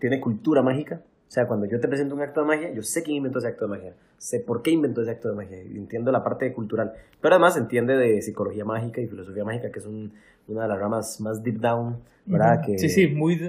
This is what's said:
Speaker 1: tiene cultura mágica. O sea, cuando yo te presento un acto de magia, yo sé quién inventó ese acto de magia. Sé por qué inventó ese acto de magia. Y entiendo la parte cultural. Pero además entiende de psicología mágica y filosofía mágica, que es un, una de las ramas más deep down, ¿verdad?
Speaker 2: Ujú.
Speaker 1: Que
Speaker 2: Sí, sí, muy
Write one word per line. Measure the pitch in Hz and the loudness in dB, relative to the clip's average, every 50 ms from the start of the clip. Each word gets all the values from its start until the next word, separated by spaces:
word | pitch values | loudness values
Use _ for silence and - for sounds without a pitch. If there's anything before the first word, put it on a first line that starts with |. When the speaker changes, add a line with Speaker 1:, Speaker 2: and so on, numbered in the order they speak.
Speaker 1:
tiene | - 120 135 - | -2 0 0 0
cultura | - 120 110 110 - 151 156 139 123 | 0 -2 -4 0 0 4 4 4 4
mágica. | 131 127 143 151 - 175 170 - _ _ _ _ _ | 4 2 0 -2 -6 -8 -12 -12 _ _ _ _ _
O | - | -2
sea, | 131 120 | 0 0
cuando | 113 117 104 104 | 0 0 -2 -2
yo | 101 113 120 | -2 0 0
te | - 139 | 0 0
presento | 139 139 143 139 143 | 0 0 -2 -2 -2
un | 139 143 | -4 -6
acto | 139 139 156 147 | -2 0 0 2
de | |
magia, | 151 156 151 160 175 - | 2 2 0 0 -4 -6
yo | 113 107 | -8 -8
sé | - - 160 160 | -4 -4 -4 -4
quién | 151 151 | -2 -2
inventó | 143 139 131 - 127 | -2 -2 -2 -2 -2
ese | 117 117 | -4 -4
acto | - - 110 | -4 -4 -4
de | 101 | -6
magia. | 101 95 92 92 - - _ _ _ _ | -6 -8 -10 -14 -18 -20 _ _ _ _
Sé | - - - 113 | -8 -6 -6 -4
por | - - 117 117 - | -4 -4 -4 -2 0
qué | 165 | 2
inventó | 165 165 147 131 107 117 117 | 2 2 2 0 0 -2 -2
ese | 113 | -4
acto | 110 - - 117 | -4 -6 -6 -6
de | 104 | -6
magia. | 104 101 92 95 92 92 | -6 -8 -12 -14 -16 -14
Y | - 101 | -14 -12
entiendo | 104 101 95 - 113 117 127 127 | -12 -10 -8 -8 -2 0 0 0
la | 120 - | 2 0
parte | - - - 135 127 - | -2 -2 -2 -2 -4 -4
cultural. | - 113 104 - 110 110 101 - - - _ _ _ | -6 -6 -4 -2 -2 -2 -4 -6 -10 -18 _ _ _
Pero | - 156 180 | 4 6 8
además | 180 165 180 180 | 8 8 6 6
entiende | 156 117 104 123 120 117 123 135 | 4 0 0 2 2 4 4 4
de | 135 127 117 110 101 - | 4 6 6 4 4 2
psicología | 110 101 - 98 98 95 107 104 | -2 -6 -4 -6 -4 -4 -6 -6
mágica | 104 110 110 120 120 117 127 | -4 -4 -4 -4 -4 -6 -6
y | 120 104 | -6 -6
filosofía | 104 98 92 95 95 104 104 | -8 -12 -14 -10 -6 -6 -4
mágica, | 107 113 120 120 110 104 | -4 -4 -4 -6 -8 -10
que | 110 | -10
es | 98 | -12
un, | 104 107 110 107 104 - - _ _ _ _ _ | -10 -10 -10 -10 -12 -14 -18 _ _ _ _ _
una | - 107 110 113 | -8 -6 -4 -2
de | 107 | -2
las | 104 95 | -2 0
ramas | 101 104 113 113 107 - - - | 0 0 0 -2 -4 -4 -8 -6
más | 110 107 110 107 113 | -4 -4 -4 -2 -2
deep | 127 107 - | -4 -2 0
down, | 120 120 117 117 120 120 120 117 - - _ _ _ | 0 0 2 0 0 -4 -6 -8 -10 -16 _ _ _
¿verdad? | - 185 101 107 113 117 - - | 0 2 4 6 6 6 4 2
Speaker 2:
Ujú. | - 101 | 0 0
Speaker 1:
Que | 95 | 2
Speaker 2:
Sí, | 170 151 | 2 4
sí, | - 196 185 151 | 6 6 6 6
muy | 143 147 151 165 175 165 170 | 4 2 2 2 2 0 -2